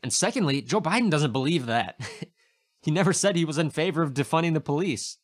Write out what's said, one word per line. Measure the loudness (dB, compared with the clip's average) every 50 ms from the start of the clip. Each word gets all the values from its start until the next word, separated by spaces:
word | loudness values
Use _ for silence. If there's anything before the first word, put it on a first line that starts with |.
| -6
And | -4
secondly, | -2 0 0 0 0 0 2 2 2 0
Joe | 0 0 -2 0
Biden | 0 0 0 2 2 2
doesn't | 2 4 2 2
believe | 0 0 0 2 0 0 0 0
that. | 0 0 0 -2 -6 _ -12
<laughs> | -12 -12 -14 -16 -16 _ _ _ _ _ _ _ _ _ _ -2
He | 0
never | 2 2 2 2 2
said | 2 2 2 2
he | 2 0
was | 0 0 0
in | -2 -2
favor | 0 0 -2 0 0 0
of | 0 0 0
defunding | -2 -2 0 0 0 2 2 0
the | 0
police. | 0 -2 -2 -2 0 -2 -2 -4 -6 -10 -12 _